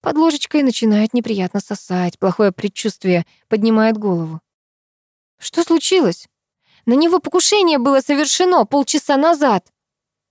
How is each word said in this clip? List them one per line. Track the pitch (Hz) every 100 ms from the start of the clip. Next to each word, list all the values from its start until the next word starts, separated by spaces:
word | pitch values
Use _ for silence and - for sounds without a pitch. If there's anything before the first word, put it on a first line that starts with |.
Под | - 294
ложечкой | 330 302 - 302
начинает | 277 226 220 208 220
неприятно | 240 226 202 180 202
сосать, | - 202 - 180 180 -
плохое | 190 - 208
предчувствие | - 208 - 220 - 190 180 - _ _
поднимает | 220 220 220 220 220
голову. | 208 175 160 160 - _ _ _ _ _ _ _ _ _
«Что | - -
случилось?» | 339 330 - 370 240 170 - _ _ _ _ _ -
«На | 254
него | 330 359
покушение | - 359 - 415 359 294
было | 247 269
совершено | 262 285 294 - 359 359 208
полчаса | 285 277 311 - 277
назад». | 311 320 285 196 - _ _ _ _ _ _